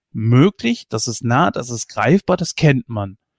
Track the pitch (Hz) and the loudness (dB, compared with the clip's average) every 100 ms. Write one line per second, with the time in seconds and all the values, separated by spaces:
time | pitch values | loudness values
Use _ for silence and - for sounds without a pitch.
0 | _ 117 110 123 175 - 233 233 - 110 | _ -4 2 4 4 2 -4 -4 -6 -6
1 | - 113 117 123 185 - 123 117 - - | -6 -6 -2 0 0 -2 -8 -10 -10 -2
2 | 110 190 - 180 170 - 156 131 - 107 | 2 2 2 -2 -4 0 2 2 -2 -8
3 | 98 95 _ | -8 -10 _